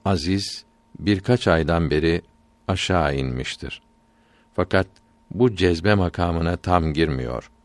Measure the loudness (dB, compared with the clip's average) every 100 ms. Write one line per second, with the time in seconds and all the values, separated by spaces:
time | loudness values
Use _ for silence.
0 | -2 -2 -2 -2 -4 -12 -18 _ _ -6
1 | 0 0 2 2 4 2 2 0 0 2
2 | 2 0 -4 _ _ _ -6 -4 0 0
3 | 0 -2 -4 -6 -8 -10 -14 -16 _ _
4 | _ _ _ _ _ -6 0 0 0 _
5 | _ _ _ 0 0 2 0 2 2 2
6 | 0 0 -2 0 -2 -2 0 2 2 0
7 | 0 0 -4 -8 -10 _